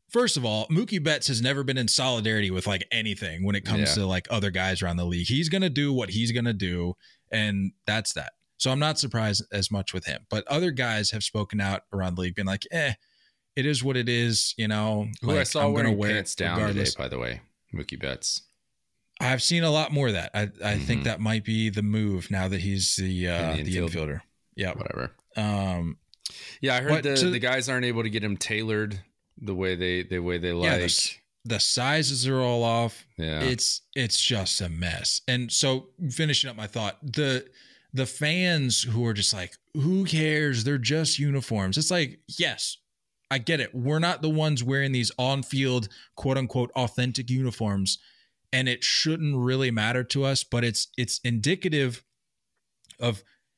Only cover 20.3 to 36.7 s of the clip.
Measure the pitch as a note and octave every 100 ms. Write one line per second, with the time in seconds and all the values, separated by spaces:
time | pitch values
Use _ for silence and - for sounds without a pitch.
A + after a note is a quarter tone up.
20.3 | - G#2 - G#2 F#2+ C#2 - C#2 F#2 A2
21.3 | A2 G#2 A2+ A2 G#2 G#2 G#2+ G#2+ F#2+ E2
22.3 | G2 F#2 F#2+ F#2 G2 F2+ - F#2 F#2 F2+
23.3 | E2+ E2 D#2 D2+ F#2 E2+ E2+ D2+ C#2+ -
24.3 | _ _ - F#2+ - - - B1+ - _
25.3 | - G#2+ G2+ G2 F2+ E2+ - _ - -
26.3 | - - - C3+ B2 C3+ D#3 C#3 C3+ C3
27.3 | B2 B2 C3 B2+ B2+ B2 A2+ A2 G#2+ G#2
28.3 | G2 - G#2+ A2 G#2+ G#2+ G2 - _ _
29.3 | - G2+ F#2 F#2 F2+ F2+ F2+ F2+ F#2 F2
30.3 | F2 F2 F2 E2+ F2+ F2 - - - _
31.3 | _ A2+ G#2+ - - B2+ D3+ C3+ C3+ B2+
32.3 | C3 B2 A#2+ A#2 A#2 A#2 - - - D#2+
33.3 | D#2 C3 B2 - - - - A#2+ - -
34.3 | A2+ F#2 - F2+ E2 F2 E2+ E2 - -
35.3 | B2 A#2+ - C#3 C3 - - E3 A#2+ D#3
36.3 | - C#3 A2 G#2+